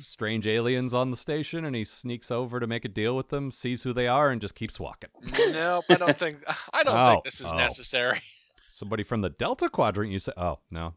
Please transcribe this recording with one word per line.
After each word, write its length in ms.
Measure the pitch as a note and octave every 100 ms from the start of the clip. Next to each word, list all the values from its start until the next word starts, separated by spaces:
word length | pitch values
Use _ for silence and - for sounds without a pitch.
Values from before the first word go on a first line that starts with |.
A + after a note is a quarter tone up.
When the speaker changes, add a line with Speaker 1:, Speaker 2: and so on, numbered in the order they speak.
Speaker 1:
strange 440 | C#3+ - G#2+ A2+ G#2+
aliens 480 | A2+ A#2+ B2+ B2+
on 160 | B2 C3
the 40 | A#2+
station, 460 | - D3+ D3 E3
and 100 | D#3+ B2
he 80 | G#2+
sneaks 460 | - B2+ A#2+ -
over 280 | A#2+ B2 B2
to 80 | A#2
make 160 | A#2
a 60 | A#2
deal 260 | G2 A2 B2+
with 140 | B2+
them, 200 | C#3+ C#3
sees 320 | - B2 B2
who 100 | C3
they 140 | A#2+ B2
are, 220 | C3 D3
and 120 | B2
just 140 | G#2 -
keeps 220 | A#2+ -
walking. 300 | D2+ - - _ - - A4+
Speaker 2:
Nope, 320 | D4 E3+ - -
I 60 | F3
don't 220 | F3 C#3+
think, 260 | E3+ D3 - D#3+ -
I 100 | -
don't 140 | D4 A#2+
Speaker 1:
Oh, 140 | B2+
Speaker 2:
think 120 | G2+
this 160 | B2+ -
is 60 | E2
Speaker 1:
oh. 100 | E2
Speaker 2:
necessary. 640 | B2 A#2 B2 C3 B2 - - - - _ -
Speaker 1:
Somebody 300 | - G2+ A2
from 180 | G2+ A#2
the 80 | F#2
Delta 400 | - C#3 B3+ F4
Quadrant, 420 | - A#2+ G2 G#2+
you 80 | F#2+
say? 140 | - -
Oh, 240 | F2 D2+ _
no, 260 | E2 E2